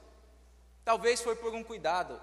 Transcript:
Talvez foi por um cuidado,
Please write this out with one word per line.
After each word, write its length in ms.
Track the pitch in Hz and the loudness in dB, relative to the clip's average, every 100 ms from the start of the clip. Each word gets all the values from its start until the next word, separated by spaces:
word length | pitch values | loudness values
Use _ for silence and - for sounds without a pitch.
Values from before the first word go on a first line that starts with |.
| - - - - - - - - | -20 -20 -20 -20 -20 -20 -20 -8
Talvez 360 | - 226 220 240 | 2 4 4 2
foi 160 | 240 226 | 0 -2
por 180 | 233 | -2
um 80 | 226 | -6
cuidado, 580 | 226 220 156 180 170 120 | -8 -4 0 0 -2 -6